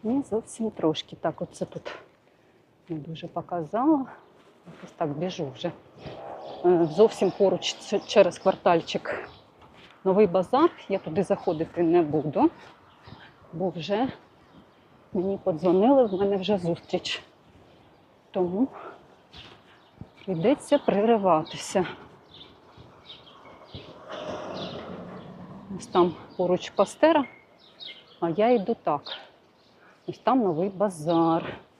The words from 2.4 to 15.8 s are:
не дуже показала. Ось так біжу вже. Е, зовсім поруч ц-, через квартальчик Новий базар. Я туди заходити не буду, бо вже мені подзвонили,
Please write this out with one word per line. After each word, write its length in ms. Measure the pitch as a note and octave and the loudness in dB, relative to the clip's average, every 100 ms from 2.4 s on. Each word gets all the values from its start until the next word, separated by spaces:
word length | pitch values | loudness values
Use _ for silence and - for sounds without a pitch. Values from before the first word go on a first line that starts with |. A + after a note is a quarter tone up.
| _ _ _ _ _ | _ _ _ _ _
не 80 | D#3+ | -10
дуже 300 | D3 D#3+ E3+ | -10 -12 -10
показала. 800 | E3+ E3+ F3 D3+ G#3+ C#4 D4+ B3+ - - _ _ _ - - | -10 -8 -8 -4 -2 2 2 0 -14 -20 _ _ _ -20 -20
Ось 80 | F3+ | -20
так 180 | - E3 | -6 -4
біжу 420 | C#3+ F#3 F3+ C#3+ B2+ | -4 -6 -6 -10 -8
вже. 160 | E3+ - - - - - - - - - F3 | -10 -10 -20 -20 -18 -16 -14 -14 -14 0 4
Е, 200 | F3 E3 | 6 4
зовсім 460 | D3+ G#3+ - G3 | 4 4 4 -2
поруч 420 | - G3 F3+ - | 2 2 2 -4
ц-, 260 | - - G3+ | -8 -4 -6
через 400 | - G#3+ F3+ - | 2 4 4 4
квартальчик 920 | F#3+ F#3 G3 E3+ - - - - - - - _ - - - - | -2 2 2 2 2 -8 -6 -10 -10 -20 -20 _ -20 -20 -20 -4
Новий 240 | F#3+ F#3 G#3 | 2 4 4
базар. 440 | F3+ F3+ C4 E4+ - - | 2 2 2 2 0 -6
Я 100 | F#3+ | -6
туди 240 | - D#3+ | -2 -2
заходити 600 | F3 G3 - D#3+ D#3+ - | 0 0 0 -2 -4 0
не 180 | E3+ F3 | 4 4
буду, 480 | D#3 D3+ C#3+ D#3+ D#4 - - - _ _ - - - _ - | 2 0 0 2 2 0 -20 -20 _ _ -20 -20 -20 _ -16
бо 160 | D#3+ F#3 | -6 -4
вже 380 | E3+ D3+ G3+ B3+ - _ _ _ - - _ _ _ _ | -4 -4 -2 -2 -6 _ _ _ -20 -20 _ _ _ _
мені 260 | - F#3 G3 | -4 -2 -2
подзвонили, 600 | - D#3+ F3+ F3+ | -4 0 2 4